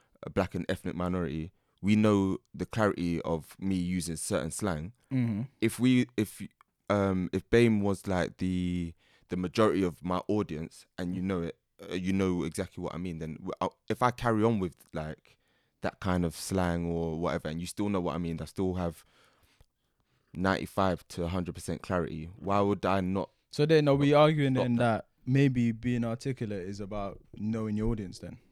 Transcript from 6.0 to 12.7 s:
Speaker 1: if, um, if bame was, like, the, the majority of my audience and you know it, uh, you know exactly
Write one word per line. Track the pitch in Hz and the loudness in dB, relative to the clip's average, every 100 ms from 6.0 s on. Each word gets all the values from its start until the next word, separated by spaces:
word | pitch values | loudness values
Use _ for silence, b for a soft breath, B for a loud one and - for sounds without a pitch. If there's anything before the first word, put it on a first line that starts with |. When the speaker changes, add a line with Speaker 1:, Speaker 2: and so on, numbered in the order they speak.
| 117 - | 2 -2
Speaker 1:
if, | 104 - 101 _ _ _ - | -4 -6 -16 _ _ _ -2
um, | 101 98 92 90 | 0 2 0 0
if | 92 - | -4 2
bame | 117 117 107 | 6 6 4
was, | 101 95 - | 2 -2 -2
like, | 90 78 - | 0 -2 -2
the, | 92 90 90 87 85 - b b b | -2 0 -2 -2 -4 -10 b b b
the | 90 | -4
majority | 90 113 107 82 | -2 2 4 4
of | 92 73 | 0 -2
my | 90 90 - | -4 -4 0
audience | 104 90 78 82 - - - | -2 -2 -6 -10 -14 -18 -8
and | 90 90 | -6 -4
you | |
know | 95 92 | -2 -2
it, | 85 - _ - 90 | -4 -8 _ -18 -8
uh, | 90 | -4
you | 90 | 0
know | 95 95 87 | 2 2 0
exactly | 78 92 92 | -2 -4 -8